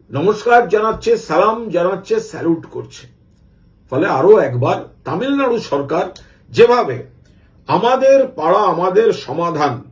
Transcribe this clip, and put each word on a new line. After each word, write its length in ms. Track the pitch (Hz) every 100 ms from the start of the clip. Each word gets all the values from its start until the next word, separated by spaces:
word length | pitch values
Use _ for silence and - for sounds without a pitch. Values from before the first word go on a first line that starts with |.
| _
নমস্কার 580 | 139 190 214 240 240 175
জানাচ্ছে, 480 | 214 220 214 220 226
সালাম 540 | - 165 185 233 220
জানাচ্ছে, 500 | 175 180 185 - 220
স্যালুট 460 | - 160 165 156 -
করছে। 400 | - - - - _ _ _ _ _ _ _ -
ফলে 160 | 131 185
আরো 320 | 131 185 214
একবার 500 | 135 123 143 - - _
তামিলনাড়ু 540 | - 175 269 277 254 233
সরকার 460 | - 139 135 170 190 - - _ -
যেভাবে 560 | - 233 247 165 113 - _ _ _ _ _ -
আমাদের 600 | 170 233 254 269 269 254
পাড়া 320 | 151 160 202
আমাদের 540 | 202 165 185 196 214
সমাধান, 680 | - 127 160 170 151 143 110 -